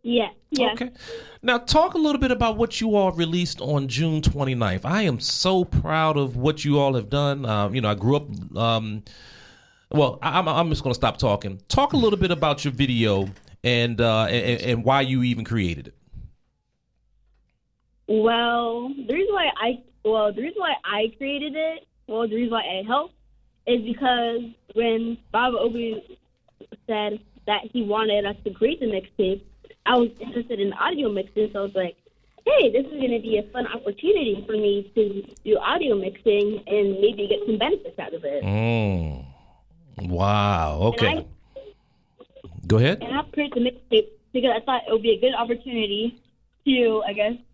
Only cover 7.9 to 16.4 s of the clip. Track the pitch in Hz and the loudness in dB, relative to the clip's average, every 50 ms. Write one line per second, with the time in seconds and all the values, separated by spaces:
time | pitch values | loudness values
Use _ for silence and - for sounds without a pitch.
7.9 | 104 98 98 120 143 147 143 143 101 101 - - - - 113 117 113 110 110 107 | 0 2 2 2 2 2 0 -6 -10 -10 -10 -10 -4 -2 0 0 0 0 -2 -6
8.9 | 104 107 - - - - - - - - - - - - _ _ _ _ _ _ | -8 -10 -12 -14 -20 -20 -20 -20 -20 -20 -20 -20 -20 -20 _ _ _ _ _ _
9.9 | - 151 147 127 - - - 131 135 180 185 160 143 156 170 165 156 - - 135 | 2 4 4 4 2 -2 -4 0 0 2 0 2 2 2 2 2 0 -2 0 -2
10.9 | 120 - - 117 - - - 117 101 101 - 101 98 95 - _ - - 285 277 | -2 0 0 0 0 0 0 2 2 0 -2 -10 -10 -12 -6 _ 2 2 2 4
11.9 | - 277 233 220 208 190 190 175 175 147 165 151 143 147 - 147 123 113 139 127 | 2 4 4 4 4 2 2 0 2 2 2 0 0 0 -2 -4 0 0 0 2
12.9 | 123 113 113 107 101 98 98 98 95 - - - - _ - 123 123 120 117 120 | 2 2 4 4 2 2 0 -2 -6 -16 -20 -20 -18 _ 0 2 2 2 2 0
13.9 | 117 104 120 113 110 110 110 85 104 120 95 120 120 - - 123 120 117 113 127 | 2 2 2 4 4 2 2 2 0 0 0 0 -2 0 0 -2 -2 0 2 2
14.9 | 135 139 139 135 131 127 123 123 120 107 110 - 113 113 95 87 85 69 - - | 2 2 2 2 0 0 2 0 0 -2 -4 -4 -2 0 0 -2 -2 -6 -10 -16
15.9 | - _ _ _ - - - - - _ | -20 _ _ _ -18 -18 -18 -18 -20 _